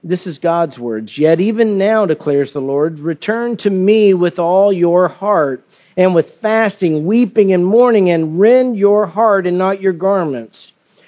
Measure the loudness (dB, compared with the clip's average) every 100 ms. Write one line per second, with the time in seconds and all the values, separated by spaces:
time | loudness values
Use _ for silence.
0 | -6 -6 -6 -6 -2 -2 -4 -6 -8 -8
1 | -10 -2 0 2 0 0 0 0 0 0
2 | 0 -2 -2 -2 -2 -6 -4 -2 -2 -4
3 | -8 -6 -6 -4 -4 -4 -2 0 2 4
4 | 4 2 0 -2 0 2 2 2 2 2
5 | 0 -2 -2 0 0 -4 _ _ _ 0
6 | 2 2 -2 _ -2 0 0 -2 -2 -2
7 | 0 0 2 0 2 2 2 2 4 4
8 | 2 0 -2 0 4 4 2 0 2 2
9 | 0 0 2 2 0 -2 -2 -2 -4 -2
10 | -2 -2 -2 -6 -10 -20 -20 _ _ _